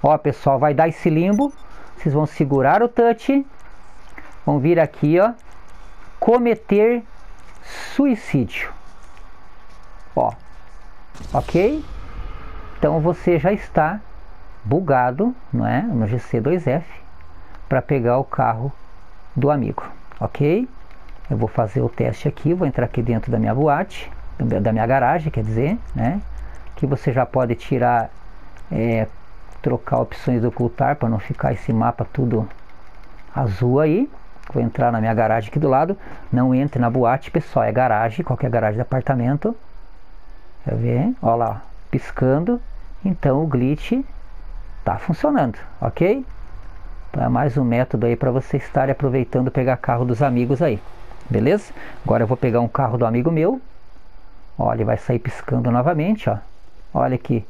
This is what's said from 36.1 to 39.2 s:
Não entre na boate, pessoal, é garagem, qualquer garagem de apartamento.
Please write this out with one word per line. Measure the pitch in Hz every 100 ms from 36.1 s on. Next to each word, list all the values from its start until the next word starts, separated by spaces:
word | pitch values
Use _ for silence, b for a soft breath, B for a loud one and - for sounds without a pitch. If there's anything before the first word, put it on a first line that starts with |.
| B B
Não | 127 127
entre | 127 139 127
na | 120
boate, | 123 117 135 -
pessoal, | 170 - -
é | 113
garagem, | 123 127 107 113 110
qualquer | 175 123 127
garagem | 117 110 107
de |
apartamento. | - 131 - 131